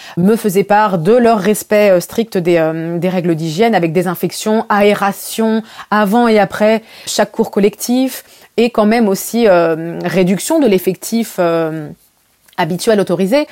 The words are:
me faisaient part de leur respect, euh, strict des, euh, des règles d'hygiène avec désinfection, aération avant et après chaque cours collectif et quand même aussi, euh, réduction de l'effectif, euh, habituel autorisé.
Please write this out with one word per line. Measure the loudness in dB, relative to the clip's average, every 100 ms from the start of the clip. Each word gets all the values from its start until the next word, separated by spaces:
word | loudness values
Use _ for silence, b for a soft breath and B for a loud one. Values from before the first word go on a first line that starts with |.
| B -2
me | 2 2
faisaient | 0 0
part | 2 2 2 0
de | 2
leur | 4 4 2
respect, | 0 -2 0 2 4
euh, | 2
strict | 0 -4 -4 -2
des, | 0 2
euh, | 2 -2 -4 -4
des | -2
règles | -2 -2
d'hygiène | -2 -4 0 0
avec | 2 0
désinfection, | 0 -2 -4 -6 -4 -2 -2 0
aération | 2 2 2 -2 -4 -10 -4 -2 -2 -4 B B
avant | 0 2 2 4
et | 2
après | 2 0 0 0 -4 B B
chaque | -2 -2
cours | -2 -4
collectif | 0 0 -2 -2 0 -2 -4 b b b -2
et | 0
quand | 2 2
même | 2 0
aussi, | -2 -4 0 4
euh, | 4 2 -2 -6 -6
réduction | -4 0 0 0 0 0
de | 2
l'effectif, | 2 0 -6 -4 -4 -4 -2
euh, | -2 0 -2 -6 -10 -16 _ _ _ _ _ -6
habituel | -4 -2 0 0
autorisé. | 0 -2 0 0 -2